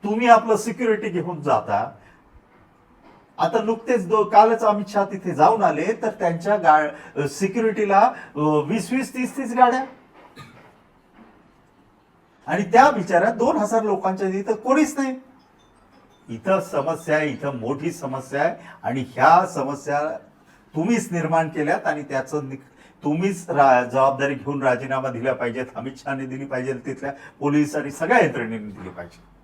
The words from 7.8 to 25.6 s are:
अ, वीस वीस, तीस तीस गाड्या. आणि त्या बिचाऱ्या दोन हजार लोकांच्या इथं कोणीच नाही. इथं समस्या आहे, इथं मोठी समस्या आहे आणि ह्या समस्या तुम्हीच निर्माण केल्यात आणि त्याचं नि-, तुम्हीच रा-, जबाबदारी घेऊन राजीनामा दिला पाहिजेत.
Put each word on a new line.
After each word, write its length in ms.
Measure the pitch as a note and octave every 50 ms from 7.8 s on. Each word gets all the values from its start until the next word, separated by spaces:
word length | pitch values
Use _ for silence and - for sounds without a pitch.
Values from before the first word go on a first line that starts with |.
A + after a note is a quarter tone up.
| G#3+ G3 G3 G3 A3 B3+ - - - - -
अ, 40 | C#3+
वीस 520 | D3+ D#3 D3+ D3+ C#3+ C#3+ G3 A3+ F3 - B3
वीस, 220 | C4 B3 - -
तीस 220 | B3+ B3+ - -
तीस 180 | C4+ C4 A3+ A#3
गाड्या. 280 | B3 B3+ A#3+ A#3+ C4 C4+ - - - _ _ _ - - - - - - - - - - - _ _ _ _ _ _ _ _ _ - - - _ _ _ _ _ _ _ _ _ _ _ _ _ _ _ _ _ _ _ _ _ _ _
आणि 160 | - - F#3+ G#3
त्या 280 | E3+ - A#3 C4 D4
बिचाऱ्या 400 | C#4 G3+ F3 - F#3 E3+ F#3 A3
दोन 260 | A#3 - A#3 C#4+ D#4+
हजार 260 | - G#3 G3+ A3+ A3+ A3
लोकांच्या 460 | G#3 G3+ F#3+ - F#3+ F#3+ F#3+ G3+ F#3+
इथं 260 | F#3 G3 G3+ A#3+ A3
कोणीच 440 | G#3 - G#3+ C4 D4+ D4+ D4 - -
नाही. 180 | C4+ C4 C4 C4 - - - - _ _ _ _ _ _ _ _ _ _ _ - _ _ _ _ _ -
इथं 320 | A#2 A2 - F#3 F#3+ F#3
समस्या 560 | - - - D3 C#3 D#3+ D#3+ D3+ - D#3+ D3+
आहे, 120 | D#3 D#3 D3
इथं 280 | B2+ G#2+ - C#3 C#3
मोठी 360 | B2 A2 A#2 C#3 C#3 D3 E3+ -
समस्या 500 | - - C3+ C3 C3 - - C3+ C#3+ D3+
आहे 120 | E3+ E3+ - - - - - -
आणि 220 | - B2 C3+ B2+ -
ह्या 380 | - - - D#3+ - C#3+ -
समस्या 640 | - - D3 C3+ C3+ C#3+ - - D3 C#3+ D3 D3+ D#3 E3 - - - _ _ _ _ _ _ _ _ _
तुम्हीच 360 | D#3 E3 G#3 A#3 G#3+ - - F3
निर्माण 360 | E3+ D#3 D#3 E3 D#3+ D#3+ D#3
केल्यात 380 | - D#3+ D3 C#3+ - - -
आणि 160 | D#3+ D#3 D3+ C#3+
त्याचं 460 | C#3 C#3 C3+ C3 - - D3 C#3 C3+
नि-, 80 | C3+ C3 - - _ _ - - _ _ -
तुम्हीच 460 | D3 D3+ E3 F#3 G3 F#3+ - - -
रा-, 340 | - C#3+ C#3 C3+ B2+ B2 B2
जबाबदारी 500 | A#2 A#2 C3+ C3 C#3 C#3 C3 C#3 C#3 C#3
घेऊन 280 | B2 G#2+ C3+ C#3+ C#3 C3
राजीनामा 460 | C3 B2 A#2 C#3 C3 C3+ C3 B2+ C3
दिला 240 | A#2+ A#2 A#2 C3+ B2+
पाहिजेत. 340 | B2+ B2 A#2+ A2+ C3